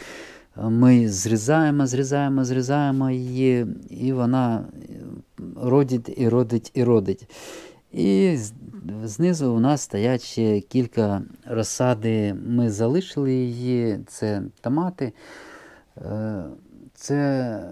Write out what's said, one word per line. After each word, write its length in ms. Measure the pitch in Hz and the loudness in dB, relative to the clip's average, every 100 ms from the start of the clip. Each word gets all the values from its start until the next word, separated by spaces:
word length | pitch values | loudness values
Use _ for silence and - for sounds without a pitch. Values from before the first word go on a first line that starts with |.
| - - - - _ - | -18 -18 -18 -20 _ -6
Ми 460 | 110 113 127 123 113 | 0 6 8 8 6
зрізаємо, 760 | 95 107 113 110 160 156 143 135 | 0 0 0 2 4 4 2 0
зрізаємо, 580 | 127 135 143 139 135 127 | 0 0 0 2 0 0
зрізаємо 680 | 127 127 147 143 135 131 | 0 0 0 2 0 0
її, 560 | 127 123 127 131 123 113 - - | -2 -4 0 2 2 0 -6 -12
і 240 | - 127 | -6 -2
вона, 520 | 127 120 131 123 113 - - | 0 2 2 2 -2 -6 -14
е, 100 | - - - - - - 87 - | -16 -16 -14 -16 -18 -16 -14 -6
родить, 520 | 127 135 135 123 113 - | 2 4 4 0 -4 0
і 120 | 117 | 2
родить, 420 | 120 117 117 - | 4 2 0 -2
і 100 | - | 0
родить. 460 | 120 117 98 95 110 - - - - - _ | 4 4 2 -4 -8 -20 -18 -18 -20 -20 _
І 460 | - 185 196 190 147 | -2 2 4 4 2
з-, 160 | 104 117 - 202 82 107 | -4 -12 -18 -14 -12 -10
знизу 500 | 110 101 175 165 135 | -8 0 0 2 2
у 60 | 117 | 2
нас 220 | 127 147 | 4 2
стоять 400 | - 101 117 127 | -2 0 0 0
ще 380 | - - 110 104 | -4 -2 2 2
кілька 600 | 98 127 120 - 107 98 - - - | 0 -2 0 0 0 0 -6 -14 -6
розсади. 880 | 113 107 - 127 113 113 110 104 101 113 | -4 -4 0 0 2 0 0 0 -2 -2
Ми 220 | 120 117 | 0 0
залишили 640 | 104 117 165 185 - 135 | 0 0 0 -2 -4 0
її, 680 | 131 123 120 123 123 117 98 - | 0 -2 -4 -2 0 0 -2 -8
це 340 | - 107 101 92 - | -6 -4 -2 -6 -8
томати. 520 | 117 147 180 180 127 - - - - - - - _ - | -2 0 -2 -4 -8 -8 -20 -20 -20 -20 -20 -20 _ -14
Е, 460 | - 104 110 101 78 60 - - - | -8 -6 -6 -6 -10 -14 -20 -20 -20
це 680 | - - 143 143 135 123 104 90 | -14 -4 0 0 0 -2 -6 -10